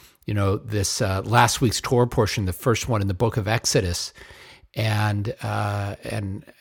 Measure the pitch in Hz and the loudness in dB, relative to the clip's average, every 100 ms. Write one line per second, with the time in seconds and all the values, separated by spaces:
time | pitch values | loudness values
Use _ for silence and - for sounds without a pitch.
0 | - _ - 104 98 95 110 104 95 - | -20 _ -4 0 0 0 -2 -2 -2 0
1 | 104 95 104 117 117 - 120 - - 123 | 0 0 2 4 4 4 0 0 2 2
2 | 120 123 107 - 92 - 131 113 - 107 | 4 2 0 0 -4 -2 0 0 0 0
3 | 98 90 113 117 101 117 - 135 90 87 | 0 0 0 0 0 0 2 0 0 -4
4 | - - - - - - _ - 110 107 | -6 -12 -20 -20 -20 -20 _ -4 0 2
5 | 107 104 104 - 110 107 104 101 101 - | 0 0 -4 -6 -4 -2 -2 -2 -4 -8
6 | 120 107 98 98 - - | -8 -6 -6 -8 -12 -16